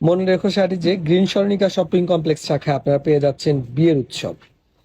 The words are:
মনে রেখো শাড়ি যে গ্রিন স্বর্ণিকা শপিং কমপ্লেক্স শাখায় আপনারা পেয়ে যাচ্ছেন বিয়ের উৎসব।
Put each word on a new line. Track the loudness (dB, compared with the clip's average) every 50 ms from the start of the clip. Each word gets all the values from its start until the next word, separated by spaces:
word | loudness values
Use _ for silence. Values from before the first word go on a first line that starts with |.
| 0
মনে | 0 2 2 2
রেখো | 0 0 0 0 -2
শাড়ি | 0 0 0 0 -2
যে | -2 -2 -2 -2
গ্রিন | 0 0 2 2 2 2
স্বর্ণিকা | 2 2 0 0 0 0 0 0 0
শপিং | 0 -2 -2 0 0 0 0
কমপ্লেক্স | 2 0 0 0 -2 -2 -2 -2
শাখায় | -4 -4 -4 -2 -2 -2
আপনারা | -2 0 0 0 0
পেয়ে | 2 2 2 2
যাচ্ছেন | 2 0 -2 -2 -2 -2 -2 -2
বিয়ের | -4 -4 -2 2 2 2 2
উৎসব। | 2 -2 -4 -8 -10 -10 -10 -10 -12 _ _ _ _ _ _ _ _